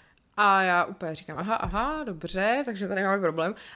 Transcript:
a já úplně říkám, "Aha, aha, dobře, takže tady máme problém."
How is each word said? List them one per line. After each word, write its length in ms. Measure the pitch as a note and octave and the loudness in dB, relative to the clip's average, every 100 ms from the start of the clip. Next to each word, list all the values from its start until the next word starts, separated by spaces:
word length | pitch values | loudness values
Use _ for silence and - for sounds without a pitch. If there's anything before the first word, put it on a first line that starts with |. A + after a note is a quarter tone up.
| _ _ _ - | _ _ _ 2
a 240 | G#3 F#3+ | 4 6
já 240 | F#3 F3 E3+ | 6 4 2
úplně 300 | G3 E3+ D#3 | -2 -8 -8
říkám, 220 | - D3 | -10 -8
"Aha, 160 | F#3+ A3+ | -2 -2
aha, 480 | - G3+ B3+ D#4 | -2 -2 -2 -4
dobře, 580 | C4 D#3+ E3+ F#3 G#3 B3+ C4 | -6 -8 -6 -2 0 0 -2
takže 220 | G3+ F#3+ | -4 -4
tady 160 | F#3+ | 0
máme 160 | G3 G3 | 0 2
problém." 360 | F3 D#3+ E3+ G#3+ - | 0 0 -2 -4 -14